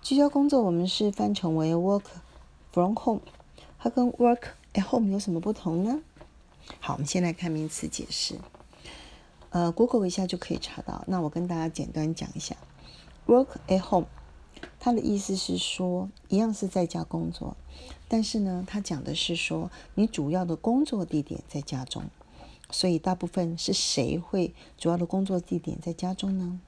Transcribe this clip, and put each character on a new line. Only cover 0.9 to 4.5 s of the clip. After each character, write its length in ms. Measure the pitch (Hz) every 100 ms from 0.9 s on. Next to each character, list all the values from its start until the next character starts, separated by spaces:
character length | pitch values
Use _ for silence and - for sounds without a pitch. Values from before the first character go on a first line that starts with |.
| - 208
翻 200 | 202 208
成 220 | 208 175
为 180 | 160 156 165
“work 260 | 185 202 - 175 - - - - -
from 260 | - 180 220
home”， 240 | - 214 - - - - - -
它 100 | 233
跟 220 | - 247
“work 340 | - 240 240 -